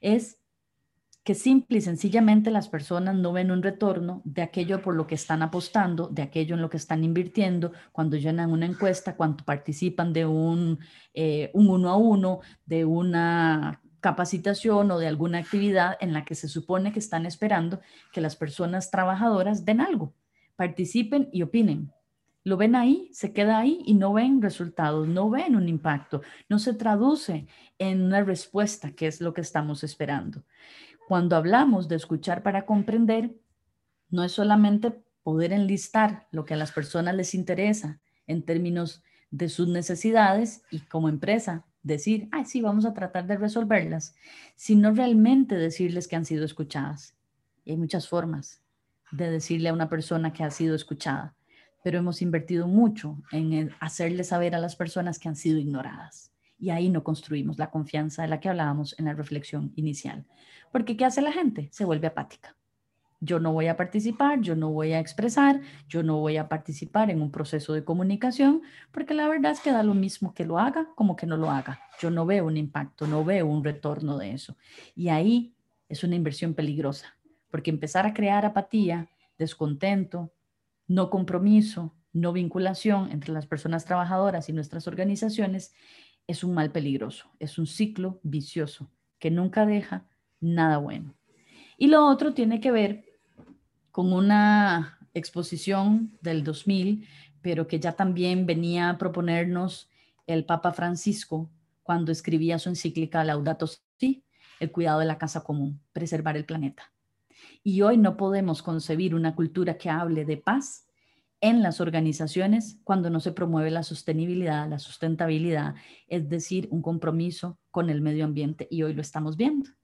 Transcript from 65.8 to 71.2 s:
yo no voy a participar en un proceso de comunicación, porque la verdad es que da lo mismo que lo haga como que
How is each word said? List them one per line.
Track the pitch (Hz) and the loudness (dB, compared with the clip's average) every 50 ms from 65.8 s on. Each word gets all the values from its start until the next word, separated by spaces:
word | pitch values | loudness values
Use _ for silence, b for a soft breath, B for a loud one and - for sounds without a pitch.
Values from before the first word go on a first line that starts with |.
| B - | B -6
yo | - 165 165 | -4 0 0
no | 160 156 151 | 2 0 2
voy | 151 151 151 | 0 0 0
a | 156 151 151 | -2 -2 -2
participar | 160 156 151 - 151 143 - 147 _ 208 220 214 | -4 -6 -6 -8 -10 -10 -10 -2 _ 2 2 4
en | 180 160 | 2 0
un | 151 147 | -2 -2
proceso | 143 - 156 143 - 151 147 - 156 | -4 -6 -6 -4 -4 -6 -4 -2 -4
de | 156 151 | -4 -2
comunicación, | - 165 180 185 190 202 208 233 254 247 262 277 269 294 320 320 B B B B B | -2 -2 0 0 0 0 0 -2 -4 0 4 4 6 6 4 0 B B B B B
porque | _ - 311 - 311 | _ -10 -6 -4 -2
la | 302 302 302 | -2 0 0
verdad | 311 320 269 302 302 | 0 2 2 0 0
es | 294 | 0
que | - 302 | 0 0
da | 269 226 | 2 2
lo | 214 214 202 | 4 4 2
mismo | 196 190 196 190 - - 180 - | 2 0 0 -4 -6 -8 -8 -6
que | - 170 | -6 -4
lo | 165 165 170 | -2 0 0
haga | 208 269 277 320 320 311 - | 0 0 0 -4 -6 -6 -2
como | - 220 202 180 | 0 2 2 2
que | - | 0